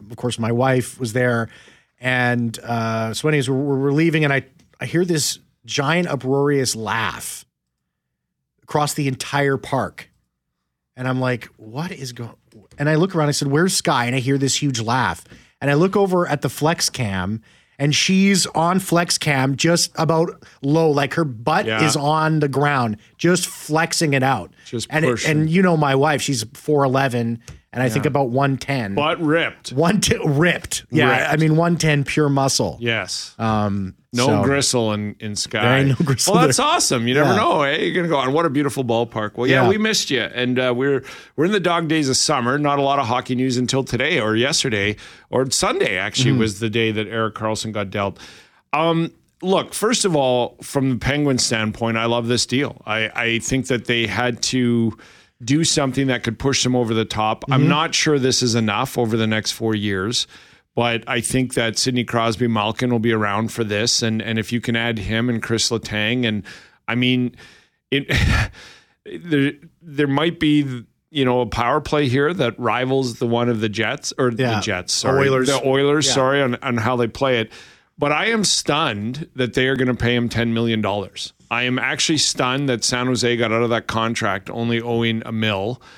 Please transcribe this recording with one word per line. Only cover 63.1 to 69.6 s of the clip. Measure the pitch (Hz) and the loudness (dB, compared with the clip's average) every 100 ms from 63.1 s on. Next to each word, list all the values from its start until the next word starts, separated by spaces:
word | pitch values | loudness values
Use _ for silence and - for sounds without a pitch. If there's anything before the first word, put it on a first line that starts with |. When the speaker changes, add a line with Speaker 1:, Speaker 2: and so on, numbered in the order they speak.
Speaker 2:
around | 113 104 101 110 | 0 0 -2 -4
for | - | -4
this. | 113 104 117 - | -2 0 0 0
And, | 113 110 | 0 -2
and | 110 113 | -2 -4
if | 110 | -2
you | 120 | -4
can | 113 | -2
add | 117 117 113 | -2 -2 -4
him | 92 110 123 | -2 -2 0
and | 117 | -2
Chris | - 117 - | -2 -2 -2
Letang, | 113 - 107 107 123 120 | -4 -4 -4 -2 0 0
and | 107 92 - - _ - | -2 -6 -16 -20 _ -6
I | |
mean, | 120 123 127 123 - - - _ _ _ | 0 2 2 -2 -6 -18 -20 _ _ _
it, | 139 139 | -4 0
<laughs> | 131 - - 107 - - - _ _ - - | 0 2 2 0 -6 -20 -20 _ _ -16 -14
there, | 170 147 139 143 | -2 2 2 -2